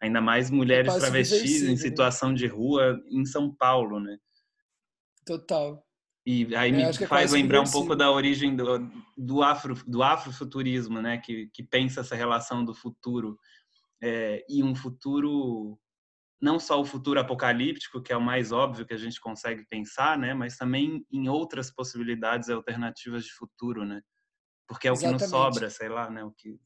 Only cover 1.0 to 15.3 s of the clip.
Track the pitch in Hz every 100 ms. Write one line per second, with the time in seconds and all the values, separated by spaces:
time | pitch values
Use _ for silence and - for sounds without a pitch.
1 | 135 127 127 208 247 294 277 123 131 -
2 | 127 127 131 131 120 104 123 143 131 127
3 | - 131 131 147 143 - 127 131 110 104
4 | 101 104 _ _ _ _ _ _ _ _
5 | _ _ - 165 165 160 147 147 _ _
6 | _ _ - 123 117 113 123 135 160 160
7 | - 143 147 143 135 139 139 143 165 143
8 | 143 139 139 139 139 135 123 123 120 -
9 | - - 127 139 143 147 143 127 - 120
10 | 131 160 135 131 135 135 131 127 113 113
11 | 113 117 - 110 110 - 131 127 131 131
12 | 131 117 120 117 117 123 120 110 123 117
13 | 123 120 107 107 _ _ _ _ _ _
14 | 117 117 110 104 - 143 135 131 131 123
15 | 139 143 147